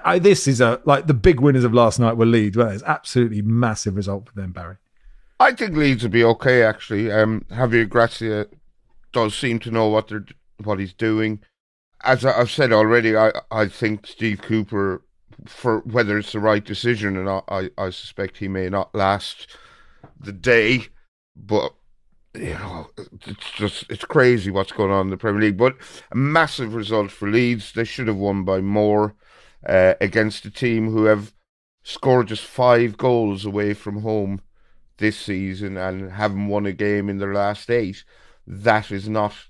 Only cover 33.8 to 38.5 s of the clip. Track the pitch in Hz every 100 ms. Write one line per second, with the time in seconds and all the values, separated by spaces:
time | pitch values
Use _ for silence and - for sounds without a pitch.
33.8 | 104 104 110 107 98 98 - _ _ _
34.8 | _ - 107 104 - 95 95 92 101 95
35.8 | 92 92 95 92 107 98 101 104 101 90
36.8 | 104 104 101 98 98 101 101 104 - 120
37.8 | 98 98 - _ _ _ -